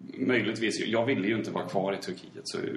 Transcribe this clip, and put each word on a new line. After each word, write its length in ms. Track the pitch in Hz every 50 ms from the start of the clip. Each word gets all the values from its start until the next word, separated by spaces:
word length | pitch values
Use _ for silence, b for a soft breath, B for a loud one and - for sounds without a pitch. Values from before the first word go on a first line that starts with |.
| - - - -
Möjligtvis, 600 | - 123 123 113 98 110 107 107 113 - - - -
jag 200 | 107 110 117 117
ville 200 | 139 123 101 95 107
ju 80 | 113
inte 140 | 107 92 90
vara 180 | 85 90 85 -
kvar 240 | - 98 95 98
i 40 | 98
Turkiet, 460 | 95 - 98 90 - - - - - -
så 140 | - - 87 87 - -